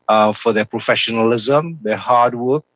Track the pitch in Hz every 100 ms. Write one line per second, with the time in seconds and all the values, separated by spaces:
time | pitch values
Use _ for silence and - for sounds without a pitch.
0 | - 107 107 104 117 107 104 113 - 113
1 | 117 113 113 117 110 143 165 160 107 107
2 | - 120 123 120 123 147 -